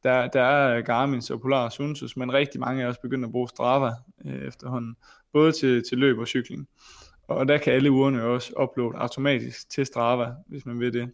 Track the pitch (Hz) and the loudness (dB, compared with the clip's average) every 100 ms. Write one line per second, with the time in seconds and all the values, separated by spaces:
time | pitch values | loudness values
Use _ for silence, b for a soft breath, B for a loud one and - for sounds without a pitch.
0 | 135 127 123 135 127 143 135 117 113 117 | 2 2 2 2 4 4 4 0 0 0
1 | 139 127 - 131 131 135 117 - 147 143 | 0 -2 -6 -6 0 0 0 -4 -8 -6
2 | 123 - 127 139 143 - 127 131 123 120 | -10 -8 0 0 0 -4 -4 -2 -4 -6
3 | 123 131 117 120 123 - 123 131 131 117 | -6 -4 -4 -4 -6 -2 2 2 0 -4
4 | - _ 143 131 135 - 127 127 117 117 | -16 _ -12 -10 -10 -12 -10 -8 -8 -14
5 | b b _ 147 156 156 135 123 117 127 | b b _ 4 4 4 2 2 0 2
6 | 135 113 113 127 120 175 - B B B | 2 2 -2 -4 -4 -12 -14 B B B
7 | B B - - 131 147 - 127 143 131 | B B -6 -2 2 4 4 4 6 6
8 | 135 127 113 123 - - 135 - 120 - | 4 2 0 -2 -4 -4 -2 -2 -4 -4
9 | 120 - 139 127 120 120 - - 135 117 | -6 -2 0 0 -2 -12 -10 -4 -4 0
10 | 117 123 117 131 - 143 127 120 120 120 | 0 2 -2 -8 -14 -14 -10 -4 -2 -2
11 | 123 | -6